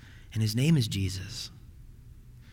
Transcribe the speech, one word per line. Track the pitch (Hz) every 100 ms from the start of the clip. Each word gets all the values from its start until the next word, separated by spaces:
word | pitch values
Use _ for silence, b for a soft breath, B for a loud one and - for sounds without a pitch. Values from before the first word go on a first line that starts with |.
| b b b
And | 110
his | 110
name | 113 151 156
is | 107
Jesus. | 101 92 95 92 - - - - - - - - - - - b